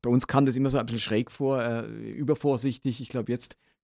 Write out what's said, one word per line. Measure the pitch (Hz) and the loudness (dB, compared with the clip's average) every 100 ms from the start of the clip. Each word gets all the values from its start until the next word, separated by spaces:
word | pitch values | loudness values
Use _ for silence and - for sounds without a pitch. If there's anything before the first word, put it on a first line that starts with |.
Bei | 120 | 4
uns | 123 - | 4 4
kam | 131 | 4
das | 139 127 | 4 2
immer | 135 | 2
so | 135 | 0
ein | 117 | 0
bisschen | 113 | -4
schräg | 113 110 113 | 0 0 0
vor, | - 135 131 | -4 -2 0
äh, | 117 117 110 110 110 | 0 -4 -6 -10 -12
übervorsichtig. | 117 143 151 143 127 135 120 135 113 | -6 -2 0 2 0 0 -2 -4 -6
Ich | 123 | -6
glaub, | 127 110 | -6 -4
jetzt | 120 - - _ _ | -4 -6 -14 _ _